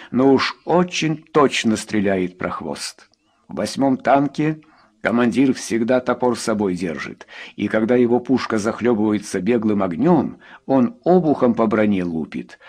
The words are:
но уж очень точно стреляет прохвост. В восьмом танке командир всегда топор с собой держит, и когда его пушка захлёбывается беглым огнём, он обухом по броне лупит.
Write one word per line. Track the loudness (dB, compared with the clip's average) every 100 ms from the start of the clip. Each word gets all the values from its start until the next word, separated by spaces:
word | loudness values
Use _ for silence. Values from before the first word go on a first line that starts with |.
| -6
но | 2 4
уж | 4 2 -6
очень | 0 0 0 -2 -4 -4
точно | -2 2 2 2 0 -2
стреляет | -2 -2 0 0 -2 -4
прохвост. | -8 -8 -10 -10 -12 -14 -20 _ _ _ -12
В | -8
восьмом | -6 -2 -2 0
танке | 2 2 2 -2 -4 -4 -12 _ _ _
командир | -2 2 2 2 2
всегда | 0 -4 -2 0 0
топор | 0 -2 -2 -2
с |
собой | -2 -2 -2
держит, | -2 -6 -8 -12 -16 -20 -20 -18 -6
и | -4
когда | 0 2 2
его | 4 2
пушка | 0 -2 0 -4
захлёбывается | -4 -2 0 0 0 -2 -4 -4
беглым | 0 0 0 0
огнём, | -2 0 2 2 0 -8 -20 -16 -2
он | 0 0 0
обухом | 2 2 4 2 2
по | 2 0
броне | 2 2 0
лупит. | -2 -4 -6 -10 -12 -18